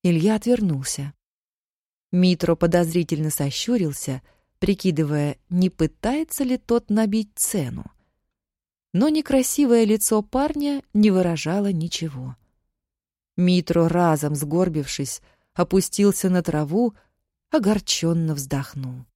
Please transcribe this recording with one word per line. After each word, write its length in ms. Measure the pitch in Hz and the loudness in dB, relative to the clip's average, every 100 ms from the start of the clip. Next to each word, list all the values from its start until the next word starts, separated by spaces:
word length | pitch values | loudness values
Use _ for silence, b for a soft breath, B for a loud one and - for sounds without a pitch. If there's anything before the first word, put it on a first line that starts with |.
Илья 320 | 175 170 185 220 | 2 2 2 0
отвернулся. 760 | 233 240 196 139 131 - 139 - _ _ _ _ _ _ _ _ _ | 0 0 0 -2 -6 -8 -10 -14 _ _ _ _ _ _ _ _ _
Митро 440 | 180 185 175 175 165 | 2 2 2 0 2
подозрительно 720 | 170 175 170 175 160 151 156 | 2 2 2 0 -2 -2 -2
сощурился, 920 | - 143 - - 240 165 139 - 131 _ _ _ _ | -2 -4 -4 -2 0 -2 -4 -8 -8 _ _ _ _
прикидывая, 800 | 190 190 185 151 151 151 147 - _ | -2 0 0 0 0 0 -2 -6 _
не 200 | 175 185 | 0 0
пытается 760 | - 156 _ 226 285 320 - | 0 -4 _ -4 -2 -4 -4
ли 140 | 262 247 | -2 -2
тот 320 | - 233 233 | 0 0 2
набить 420 | 208 220 214 208 - | 0 2 0 -4 -6
цену. 560 | - 202 127 - - _ _ _ _ _ _ _ _ _ _ | -4 -2 -4 -8 -14 _ _ _ _ _ _ _ _ _ _
Но 160 | 175 285 | 0 2
некрасивое 760 | 302 - 269 254 - 277 233 | 0 2 0 2 0 4 4
лицо 400 | 220 214 - 214 | 4 2 2 0
парня 580 | 208 262 294 294 285 285 _ | 0 -2 -2 -2 -4 -4 _
не 180 | 208 214 | 2 4
выражало 600 | 185 180 160 151 190 202 | 4 2 -2 -2 -2 -2
ничего. 680 | 170 165 - 165 135 127 127 _ _ _ _ _ _ _ _ _ - | -2 -4 -6 -8 -8 -12 -16 _ _ _ _ _ _ _ _ _ 0
Митро, 520 | 180 180 175 170 165 | 2 2 2 2 2
разом 460 | 170 170 156 151 | 2 2 2 -2
сгорбившись, 880 | 147 147 165 180 156 135 - 139 - _ _ _ | -4 -2 0 0 -2 -6 -6 -8 -10 _ _ _
опустился 760 | - 175 190 - - 202 190 190 | -4 0 2 0 2 2 2 0
на 120 | 180 | 0
траву, 540 | 170 151 147 185 240 b b b _ _ _ | 0 -2 0 0 0 b b b _ _ _
огорченно 840 | 311 202 214 - - 165 170 160 | 0 2 0 -2 -2 0 0 -2
вздохнул. 720 | 143 139 139 135 143 127 127 120 | -4 -4 -6 -6 -10 -10 -12 -18